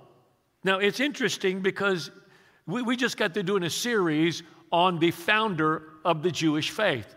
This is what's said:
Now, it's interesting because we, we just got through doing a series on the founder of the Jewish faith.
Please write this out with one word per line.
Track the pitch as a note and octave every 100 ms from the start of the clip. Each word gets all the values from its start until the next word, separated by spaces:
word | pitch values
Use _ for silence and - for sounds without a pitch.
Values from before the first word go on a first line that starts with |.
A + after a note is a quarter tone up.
| - _ _ _ _ _ F#3
Now, | F#3+
it's | G3+ G3+
interesting | D4 A#3 G#3+ - F#3+ F#3+
because | F#3+ F#3+ G3 F3+ C#3+ - - _ _ _ -
we, | A3+
we | A#3 B3
just | A#3+ -
got | G#3+
through | G3
doing | F#3 G3+
a | E3+
series | - A#3+ A3+ F3 D3+ E3+ - - - -
on | E3+ F#3 E3+
the | E3+
founder | - - G#3+ A3 D#3+ D#3 D#3 - -
of | F3+ D#3+
the | F3
Jewish | C#3 D#3 D3+ D3+
faith. | - G#3 C3 -